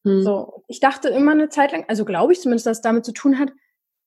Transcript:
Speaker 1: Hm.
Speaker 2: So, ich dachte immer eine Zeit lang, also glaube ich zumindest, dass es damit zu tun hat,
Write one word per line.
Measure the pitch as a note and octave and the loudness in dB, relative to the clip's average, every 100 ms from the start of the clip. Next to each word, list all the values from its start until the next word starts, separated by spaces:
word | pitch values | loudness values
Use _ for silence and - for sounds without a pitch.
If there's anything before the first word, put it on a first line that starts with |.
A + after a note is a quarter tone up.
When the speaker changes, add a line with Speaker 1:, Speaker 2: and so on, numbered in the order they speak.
Speaker 1:
Hm. | G3+ G3 | 0 0
Speaker 2:
So, | G3 G3 - - - | 0 -2 -6 -16 -20
ich | - | -2
dachte | C4+ C4+ C#4+ | -2 0 -2
immer | A#3+ D4 | 2 2
eine | D4+ D4+ | 2 0
Zeit | D4+ C#4+ | 0 0
lang, | E4 - | -2 -6
also | A3 | -4
glaube | G#3+ F3 C#4 | -4 0 2
ich | F4+ | 2
zumindest, | B3+ A#3 A#3 | 0 -2 -2
dass | A3 | -2
es | |
damit | A#3 A#3 | -2 -2
zu | A#3 | -2
tun | A3 C#4 C4 | -2 0 2
hat, | C4+ - _ _ _ _ | -2 -6 _ _ _ _